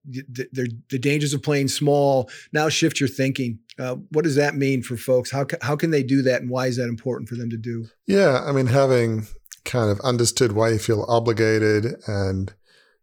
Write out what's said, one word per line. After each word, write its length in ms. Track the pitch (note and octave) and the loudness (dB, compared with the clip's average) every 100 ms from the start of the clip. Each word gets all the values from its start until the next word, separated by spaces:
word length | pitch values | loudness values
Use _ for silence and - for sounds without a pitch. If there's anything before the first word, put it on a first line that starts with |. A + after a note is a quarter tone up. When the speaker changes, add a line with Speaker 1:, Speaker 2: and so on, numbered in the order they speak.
| C#3+ | -16
Speaker 1:
the, 140 | B2+ C3+ B2 - | -14 -14 -12 -10
the, 180 | C3 B2 A#2 - | -6 -6 -6 -8
the 80 | C3 | -2
dangers 340 | C#3+ D3 D3 | 0 0 0
of 100 | C#3+ | -2
playing 240 | D3+ C#3+ C3+ | 0 0 0
small. 640 | - D3 C#3+ C#3 C3+ B2 - - | 0 2 4 4 2 0 -10 -6
Now 160 | D3+ D#3 | 0 0
shift 300 | - E3 - | 2 0 0
your 80 | C3+ | -4
thinking. 500 | - C3+ C3+ B2 A2+ _ - | 0 -2 -2 -6 -6 _ -10
Uh, 200 | B2+ B2+ - | -8 -8 -4
what 120 | D3+ | -2
does 120 | E3 C#3 | 0 2
that 200 | D3 C#3 | 0 0
mean 260 | C3+ C3 | 0 0
for 140 | - A#2 | -4 -8
folks? 340 | - B2+ B2 | 0 0 2
How 120 | C3+ | -4
ca-, 140 | C#3+ - | -4 -4
how 140 | B2 D3+ | -4 -2
can 160 | E3 | 0
they 100 | D3+ | 0
do 200 | B2 C3+ | 2 2
that, 200 | B2+ B2 | 2 0
and 80 | B2+ | -2
why 180 | B2+ C3 | -2 -2
is 100 | B2 | -2
that 100 | A#2+ | -4
important 400 | A2+ C3 A#2 A#2+ | -4 -6 -6 -8
for 80 | A#2+ | -8
them 140 | A#2 | -8
to 80 | A#2 | -8
do? 300 | A#2+ A#2 A2+ _ - | -8 -10 -10 _ 0
Speaker 2:
Yeah, 340 | G3 F3+ B2+ D3+ | 4 4 2 0
I 60 | |
mean, 140 | C#3 C3 | 0 2
having 600 | C#3 C3+ B2 A#2 A2 A2 - _ - - | 4 4 4 2 -2 -6 -14 _ -16 -6
kind 260 | B2 G#2+ | 0 0
of 80 | G2+ | 0
understood 540 | C3 A#2+ A#2 - B2 | 0 2 0 2 2
why 160 | G#2 A2+ | 4 2
you 100 | G#2+ | 2
feel 240 | - G#2+ G2 | 0 0 2
obligated 840 | A#2 A#2 G#2+ A2 A2 G#2+ G#2+ A#2 - - | 2 2 2 2 4 4 2 0 -6 -6
and 460 | G2+ F#2+ F#2+ F#2+ - _ _ _ _ | -2 -2 -2 -4 -10 _ _ _ _